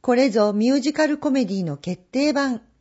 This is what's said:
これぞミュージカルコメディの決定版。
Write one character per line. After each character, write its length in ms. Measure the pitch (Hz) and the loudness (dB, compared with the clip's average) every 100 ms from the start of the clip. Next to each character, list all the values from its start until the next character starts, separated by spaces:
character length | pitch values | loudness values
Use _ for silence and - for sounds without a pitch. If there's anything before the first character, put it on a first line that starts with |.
こ 120 | - | 0
れ 160 | 240 269 | 2 2
ぞ 240 | 214 208 | 2 2
ミ 140 | 208 233 | 2 2
ュ 100 | 277 | 2
ー 20 | |
ジ 120 | 262 | 0
カ 140 | 294 311 | -2 -2
ル 100 | 294 | 0
コ 140 | 302 | -2
メ 140 | 269 208 | 0 0
デ 100 | 196 | -2
ィ 80 | |
の 140 | 170 143 | -4 -6
決 240 | - 180 | -8 -10
定 300 | _ 254 285 | _ -2 0
版。 300 | 285 277 226 _ _ | 0 -2 -4 _ _